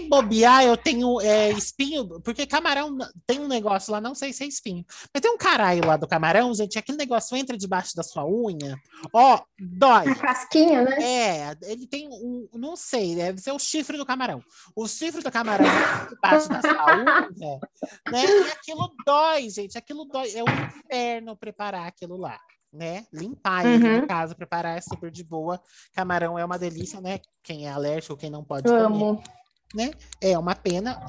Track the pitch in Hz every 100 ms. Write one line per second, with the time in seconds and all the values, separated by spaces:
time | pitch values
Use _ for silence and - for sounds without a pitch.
0 | 320 277 214 220 233 262 254 233 - 240
1 | 247 240 214 214 208 208 - - 277 302
2 | 190 165 226 233 277 302 330 277 302 269
3 | 233 170 - 269 294 240 208 190 220 208
4 | 233 285 277 - 285 - 208 175 - -
5 | - 277 453 466 381 277 190 175 160 156
6 | 156 165 160 196 247 214 202 220 - 302
7 | 262 233 - 254 262 226 185 185 - 170
8 | - 160 147 220 226 156 139 135 _ -
9 | - 226 269 220 - - 185 180 269 220
10 | 175 262 269 247 - 311 330 269 254 277
11 | 247 254 220 160 147 156 175 233 254 285
12 | 302 233 240 247 214 233 277 349 - 247
13 | 180 170 175 190 269 277 - 311 285 294
14 | 269 262 240 131 - - - - 220 -
15 | 311 320 302 233 226 196 294 - - -
16 | - - - 311 302 - 302 302 302 339
17 | 269 311 - - 151 139 - _ - -
18 | - 240 381 403 - 311 - 320 359 277
19 | 285 294 320 311 226 196 202 233 - 294
20 | 285 277 247 220 233 - - - - 247
21 | 240 233 226 214 226 - 208 185 170 -
22 | 175 185 160 107 _ _ _ 147 165 185
23 | 226 156 196 277 196 185 240 233 233 226
24 | 294 170 165 170 170 170 170 170 - 165
25 | 170 165 165 160 165 175 _ _ _ -
26 | 185 175 170 170 175 180 175 165 180 196
27 | 185 190 - _ - 151 147 143 143 160
28 | - 143 156 147 - 143 240 233 220 214
29 | 214 214 - - _ _ _ 208 254 -
30 | - - 190 175 175 - - 175 233 247